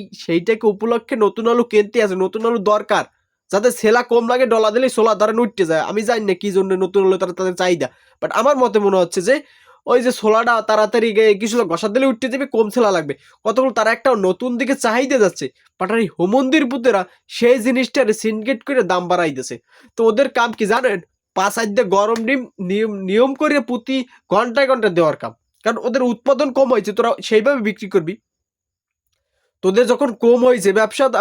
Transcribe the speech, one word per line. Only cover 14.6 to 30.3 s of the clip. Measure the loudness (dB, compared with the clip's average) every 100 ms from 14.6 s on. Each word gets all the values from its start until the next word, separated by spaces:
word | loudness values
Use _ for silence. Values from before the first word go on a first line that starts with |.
দিকে | -2 -2
চাহিদা | 0 0 0 2
যাচ্ছে। | 2 0 -12 _ _ -8
but | -4
আর | -2
এই | -2 -2
হুমন্দির | 0 2 2 0 0
পুতেরা | -2 0 0 -2 _ -16 0
সেই | 2 2 2
জিনিসটার | 0 0 0 0 0
সিন্ডিকেট | -4 -4 -4 -6 -2
করে | -2 0
দাম | 0 0
বাড়াই | 0 -2 -4
দিছে। | -10 -14 _ _ _ 0
তো | 2
ওদের | 2 0 0
কাম | -2 -2
কি | -2
জানেন? | 0 0 -2 -8 _ _ -2
পাঁচ | -2 -2
হাত | -2 -2
দিয়ে | 0 2
গরম | 0 0 -2
ডিম | -2 -4 -10 -6
নিয়ম, | -2 -4 -4 -2
নিয়ম | 2 2 0
করে | 0 0 -2
প্রতি | -6 -6 -6 -6 _ -2
ঘন্টায় | 0 0 0 0
ঘন্টায় | 0 0 2
দেওয়ার | 0 0
কাম, | -8 -14 _ _
কারণ | -4 -4 -2
ওদের | -2 -2
উৎপাদন | -2 0 0 0 0
কম | 2
হয়েছে, | 0 0 -2
তোরা | -2 -2 0
সেইভাবে | 0 2 0 -2
বিক্রি | -6 -4
করবি। | -2 -2 -8 _ _ _ _ _ _ _ _ _ _ _ _ _ _
তোদের | 0 2 2
যখন | 2 -2 0
কম | 2